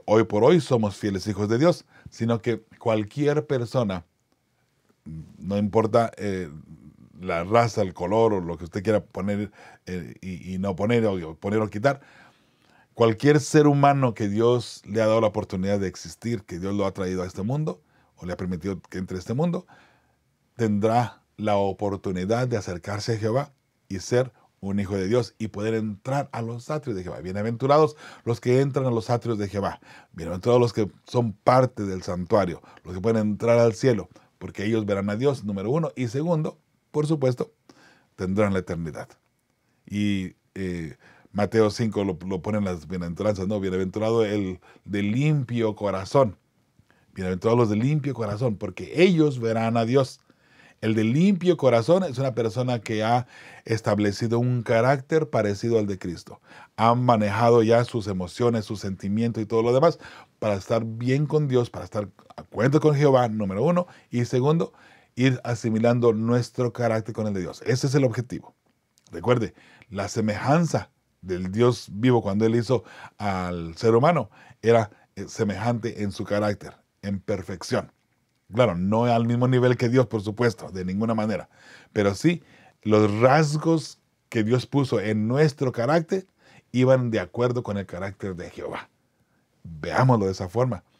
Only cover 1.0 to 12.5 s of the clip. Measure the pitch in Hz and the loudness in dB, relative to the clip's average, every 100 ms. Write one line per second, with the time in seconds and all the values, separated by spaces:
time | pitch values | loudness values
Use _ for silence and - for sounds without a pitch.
1 | 107 98 107 98 104 117 165 170 - _ | -4 -4 -4 -4 0 2 2 2 -4 _
2 | - - 117 117 123 110 - - 117 110 | -20 -6 -2 -2 -2 -4 -8 -6 -2 0
3 | 104 143 147 147 147 135 117 131 110 90 | -2 -2 0 0 0 -2 -2 -2 -2 -4
4 | - _ _ _ _ _ _ _ _ _ | -10 _ _ _ _ _ _ _ _ _
5 | - 80 76 - 87 101 104 110 110 117 | -16 -16 -16 -14 -4 -2 0 2 2 2
6 | 113 - 101 95 85 76 - 78 73 - | 2 -2 -6 -6 -8 -12 -20 -20 -20 -20
7 | 62 - 92 85 90 113 117 110 98 82 | -20 -12 -6 -4 0 2 2 0 -4 -4
8 | 87 107 113 101 85 82 85 107 95 107 | -2 2 4 2 -4 -8 -10 -6 0 0
9 | - - 98 101 104 - - - - 90 | -2 -6 -4 -4 -6 -12 -20 -20 -12 -10
10 | 65 - 92 87 87 92 98 87 104 120 | -10 -14 -12 -12 -8 -6 -4 -2 0 2
11 | 110 95 78 82 101 107 107 101 131 135 | 2 -2 -6 -10 -2 0 0 0 -2 -2
12 | - - - _ _ | -6 -20 -20 _ _